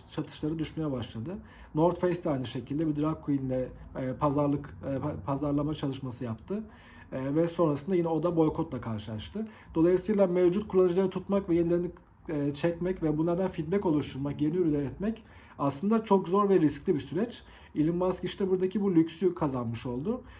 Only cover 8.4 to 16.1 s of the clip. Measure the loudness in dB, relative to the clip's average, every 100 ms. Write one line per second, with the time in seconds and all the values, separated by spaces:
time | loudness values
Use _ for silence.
8.4 | 2 2 -4 -4 -6 -6 -6 -8 -8 -8
9.4 | -8 -12 -4 4 4 4 2 4 4 6
10.4 | 4 4 2 4 4 4 2 -2 0 0
11.4 | 2 2 4 2 0 -8 -20 -16 -6 -2
12.4 | -2 0 -2 0 -2 0 0 2 2 2
13.4 | 0 -2 -2 0 2 0 0 -6 -6 -2
14.4 | 0 2 2 0 -2 -4 -4 -4 -12 -20
15.4 | -20 -2 -2 0 2 2 4